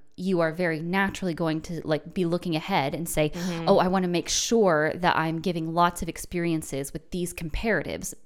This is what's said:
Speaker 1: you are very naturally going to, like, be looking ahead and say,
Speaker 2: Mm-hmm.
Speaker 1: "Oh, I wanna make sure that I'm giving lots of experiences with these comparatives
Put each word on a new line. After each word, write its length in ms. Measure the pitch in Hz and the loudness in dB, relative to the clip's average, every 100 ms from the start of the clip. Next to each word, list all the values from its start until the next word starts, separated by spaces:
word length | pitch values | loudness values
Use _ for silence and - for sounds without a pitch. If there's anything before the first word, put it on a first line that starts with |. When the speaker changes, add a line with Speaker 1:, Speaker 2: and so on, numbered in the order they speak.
| - - | -18 -6
Speaker 1:
you 220 | 180 175 | 0 2
are 100 | 165 | 2
very 280 | 160 180 156 | 2 0 0
naturally 520 | 170 190 196 - 190 | 0 2 0 0 -4
going 280 | 160 165 156 | 0 0 -2
to, 200 | 156 160 - | -4 -6 -2
like, 260 | 151 175 | -2 -2
be 120 | 196 170 | -2 0
looking 300 | 170 180 156 | 0 0 -4
ahead 380 | - 190 139 | 0 0 0
and 140 | 147 165 | -2 -4
say, 200 | - 151 | 0 0
Speaker 2:
Mm-hmm. 380 | 175 180 165 165 | 0 -6 -2 4
Speaker 1:
"Oh, 100 | 185 | 4
I 80 | 180 | 4
wanna 200 | 190 180 | 2 2
make 200 | 175 - | 0 0
sure 640 | - - 233 196 151 156 180 | -2 2 4 6 4 2 2
that 200 | 175 - | 2 2
I'm 220 | 160 165 | 2 0
giving 340 | 185 170 160 | -2 -2 -2
lots 280 | 165 175 - | 2 2 2
of 80 | 170 | -6
experiences 840 | - - 175 170 160 156 135 139 | -8 -6 -2 0 0 -2 -6 -6
with 160 | 160 - | -10 -8
these 220 | 180 175 | -6 -4
comparatives 800 | - - - 226 185 - 80 - - | -6 -6 -2 0 0 -2 -6 -8 -10